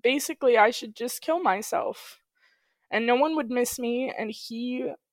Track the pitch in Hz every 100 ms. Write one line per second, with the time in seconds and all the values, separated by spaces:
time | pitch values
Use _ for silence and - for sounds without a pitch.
0 | 240 277 - 311 262 226 214 240 233 -
1 | 240 - - 339 320 190 220 - - -
2 | - - _ _ _ _ _ _ _ 208
3 | 233 247 302 311 233 247 247 - 240 240
4 | 262 - 220 220 - 226 247 254 254 -
5 | _